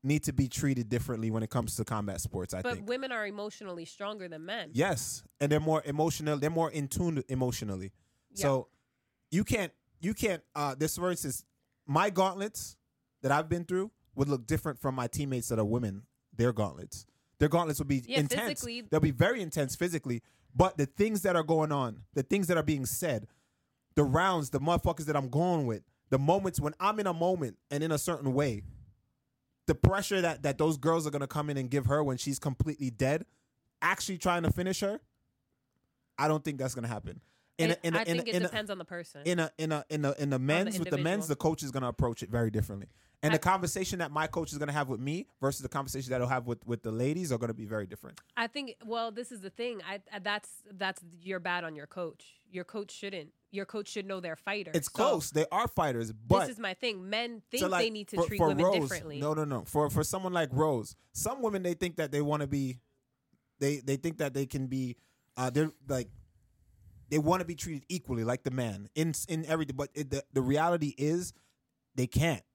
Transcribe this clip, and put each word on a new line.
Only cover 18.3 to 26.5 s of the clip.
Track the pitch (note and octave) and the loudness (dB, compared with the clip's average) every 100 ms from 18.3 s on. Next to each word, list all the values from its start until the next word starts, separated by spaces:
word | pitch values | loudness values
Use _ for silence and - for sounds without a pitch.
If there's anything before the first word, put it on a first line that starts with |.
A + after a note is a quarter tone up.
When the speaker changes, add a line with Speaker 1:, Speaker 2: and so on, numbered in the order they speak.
| - A#3 - | 0 -2 -4
Speaker 2:
physically. | A#3+ A#3+ G#3+ | -6 -10 0
Speaker 1:
They'll | D#3 | 2
be | D3+ | 4
very | B2 F#3 B3 | 4 2 2
intense | E3+ D#3 C3+ - | -2 -2 -2 0
physically. | F3+ E3 C3+ A#2+ _ _ _ - | -2 -2 -2 -6 _ _ _ 4
But | F#3 D#3 | 4 6
the | C#3 | -2
things | - G#3 G#3 | 2 2 4
that | F#3 F3 | 2 2
are | |
going | D#3 D#3+ D#3 | 4 2 2
on, | C#3+ B2 G#2 - | 0 -2 -6 -6
the | - | -4
things | C3 G3 F3 | 0 0 4
that | E3+ | 2
are | |
being | D3+ D3 B2+ | 4 0 -2
said, | - F3 A#2 - _ _ _ _ _ _ - | -2 -2 -2 -4 _ _ _ _ _ _ 2
the | |
rounds, | C#3+ C#3+ F#3+ F3 C#3 | 4 6 4 2 0
the | C#3 | 0
motherfuckers | D3 E3+ F#3 E3 | 2 4 2 0
that | D3+ D3 | 0 0
I'm | C3+ | 2
going | C3+ F3+ E3+ B2+ | 2 4 2 2
with, | G#2+ _ _ _ | -2 _ _ _
the | C3+ | 2
moments | C#3 F#3+ F#3+ | 4 4 2